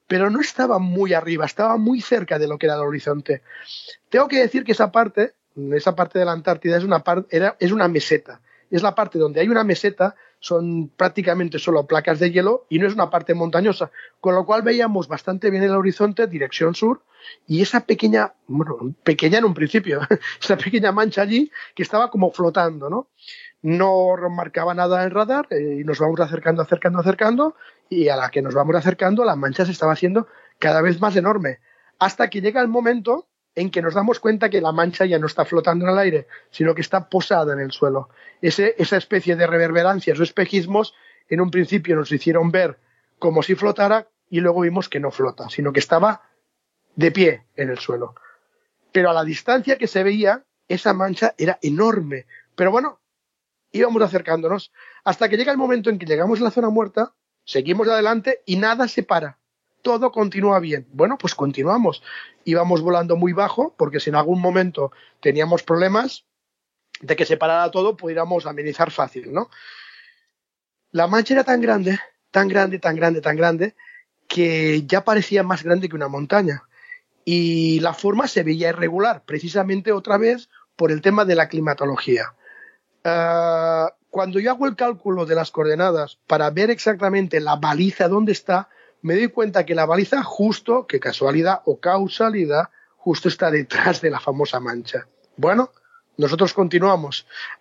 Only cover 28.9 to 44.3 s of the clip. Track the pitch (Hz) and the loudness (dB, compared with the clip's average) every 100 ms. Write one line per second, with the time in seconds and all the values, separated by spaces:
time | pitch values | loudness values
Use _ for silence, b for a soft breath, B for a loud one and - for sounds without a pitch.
28.9 | 175 190 214 233 147 135 131 180 175 156 | 0 2 2 2 0 -2 -2 -2 0 0
29.9 | 156 180 202 220 b b b 156 156 170 | 0 0 0 -4 b b b 0 2 2
30.9 | 170 185 185 180 214 147 127 b b b | 0 0 2 2 0 -2 -8 b b b
31.9 | b 190 - 233 208 196 247 247 240 233 | b -2 0 -2 -2 -2 0 0 0 0
32.9 | 247 202 285 - _ _ - 185 180 165 | 0 0 -4 -4 _ _ -6 -4 -2 -2
33.9 | 180 208 233 - 220 214 190 160 160 170 | 0 0 0 0 0 0 0 0 0 0
34.9 | 170 190 165 156 - 147 170 165 170 180 | 0 0 0 0 -2 -2 0 2 0 0
35.9 | 190 196 156 - B B - 160 160 151 | 0 2 0 -4 B B -2 0 0 -2
36.9 | 190 - 185 - 180 151 139 135 - 143 | -4 -2 -2 0 0 0 -2 -6 -2 0
37.9 | 135 - B B B 175 175 202 220 165 | 0 -6 B B B -2 0 0 0 0
38.9 | 190 - 190 175 170 170 165 165 165 175 | -2 -2 -2 0 0 2 2 2 2 2
39.9 | 196 170 147 170 - 185 196 170 202 214 | 0 0 0 0 0 -2 -2 0 0 -2
40.9 | - b b b - 185 180 175 196 160 | -6 b b b -2 0 0 0 0 0
41.9 | 160 143 147 165 165 165 185 170 135 _ | -2 -2 -2 0 2 2 2 0 -4 _
42.9 | _ _ _ 175 160 180 185 208 208 202 | _ _ _ 0 0 0 0 0 2 2
43.9 | 220 220 _ _ | 2 -2 _ _